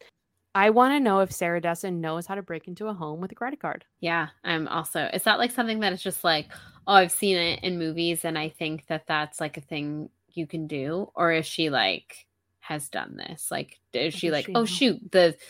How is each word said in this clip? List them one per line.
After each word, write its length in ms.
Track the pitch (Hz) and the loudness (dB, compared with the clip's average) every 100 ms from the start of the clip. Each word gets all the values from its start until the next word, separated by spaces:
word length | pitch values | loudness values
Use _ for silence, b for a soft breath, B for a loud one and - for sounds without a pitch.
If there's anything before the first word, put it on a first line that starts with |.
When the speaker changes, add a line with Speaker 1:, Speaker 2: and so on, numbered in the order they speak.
| b _ _ _ _ 196 | b _ _ _ _ 4
Speaker 1:
I 140 | 208 | 6
wanna 280 | 220 254 285 | 8 6 6
know 200 | 240 196 | 4 4
if 100 | 190 | 2
Sarah 300 | - 175 170 | 0 -2 0
Dessen 380 | 170 170 196 170 | 0 -2 -4 -4
knows 260 | 160 165 170 | -2 -4 -6
how 80 | 196 | -8
to 60 | |
break 240 | 185 165 - | -8 -10 -10
into 200 | 180 214 | -10 -8
a 40 | 196 | -6
home 260 | 156 156 | -8 -8
with 100 | 190 | -10
a 40 | - | -8
credit 240 | 240 285 | -8 -6
card. 240 | 160 - _ - | -6 -8 _ -8
Speaker 2:
Yeah, 280 | 165 165 151 - | -2 0 -2 -6
I'm 240 | - 165 156 | -4 -2 -2
also, 420 | 165 - 160 135 | -4 -4 -4 -2
is 100 | - | 0
that, 140 | 220 208 | 2 2
like, 140 | 240 | 2
something 280 | 254 226 220 | 0 -2 0
that 120 | 202 | -2
is 80 | 180 | -2
just 220 | 196 - | -6 -2
like, 280 | 175 156 - B B B - | 2 2 0 B B B 4
"Oh, 60 | 196 | 6
I've 160 | 175 | 6
seen 260 | - 202 180 | 4 2 2
it 260 | 170 - | 2 0
in 140 | 185 175 | -2 -2
movies 480 | 160 160 170 165 170 | -2 0 0 0 -2
and 120 | 160 | -4
I 120 | 156 | -4
think 380 | - 160 156 - | -6 -6 -6 -6
that 180 | 156 - | -6 -2
that's, 320 | 156 151 - | -2 -2 -6
like, 180 | 156 156 | -8 -8
a 40 | |
thing 480 | 139 156 147 151 - _ _ | -10 -8 -6 -8 -10 _ _
you 140 | - 156 | -10 -8
can 180 | 165 190 | -6 -6
do"? 440 | 147 139 175 208 | -6 -4 -6 -6
Or 180 | - 170 | 0 2
is 140 | 160 156 | 2 0
she, 240 | - 160 | -2 0
like, 560 | 131 98 87 - - _ _ _ _ | 2 2 0 -6 -20 _ _ _ _
has 280 | - 151 - | -10 -8 -8
done 260 | - - - | -8 -8 -12
this? 360 | - 160 - | -14 -10 -8
Like, 280 | - 135 - _ | -8 -8 -14 _
is 200 | 123 156 | -4 -4
Speaker 1:
What 80 | - | -2
Speaker 2:
she 80 | 175 | -2
Speaker 1:
does 20 | |
Speaker 2:
like, 180 | 147 - | -2 0
Speaker 1:
she 60 | 190 | 0
Speaker 2:
"Oh, 100 | 220 | 0
Speaker 1:
know? 0 | |
Speaker 2:
shoot, 460 | 180 262 - - | 2 2 2 2
the, 260 | 190 175 - B | 6 6 4 B